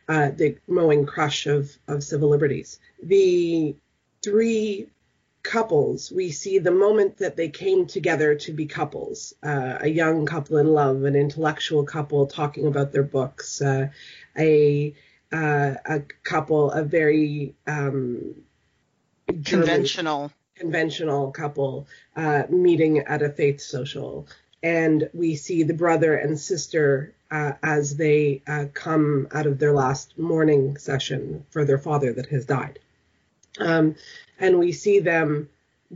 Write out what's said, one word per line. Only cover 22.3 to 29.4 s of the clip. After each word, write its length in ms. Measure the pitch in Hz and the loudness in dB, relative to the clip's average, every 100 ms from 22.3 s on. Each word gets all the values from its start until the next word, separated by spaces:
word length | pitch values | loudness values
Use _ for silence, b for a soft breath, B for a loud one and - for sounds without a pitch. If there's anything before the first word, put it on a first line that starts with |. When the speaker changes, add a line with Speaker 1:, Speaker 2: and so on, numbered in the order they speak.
| 147 - | 0 2
Speaker 1:
meeting 500 | 180 180 160 160 151 | 4 4 4 4 2
at 220 | 143 147 | 0 -2
a 80 | 147 | -2
faith 320 | - 143 139 | 0 0 0
social. 680 | - 139 139 147 127 139 147 B B _ | -6 -8 -8 -8 -10 -12 -14 B B _
And 460 | 165 165 160 151 156 | -2 0 2 2 0
we 220 | 170 165 147 | -2 -4 -4
see 280 | - 170 | -4 -2
the 100 | 156 | 0
brother 420 | 160 170 160 160 147 | 0 0 2 2 2
and 240 | 147 147 | -2 -4
sister, 720 | - 175 - 165 147 135 151 _ _ | -4 -6 -2 0 2 2 -2 _ _
uh, 240 | 156 147 - | -6 -6 -4
as 340 | 160 151 143 143 | -2 0 -2 -2
they, 460 | 156 151 147 139 - | 2 2 2 -2 -6
uh, 180 | 147 143 | -6 -6
come 540 | - 165 156 147 143 131 | -8 -2 0 2 0 -2
out 140 | 156 | -2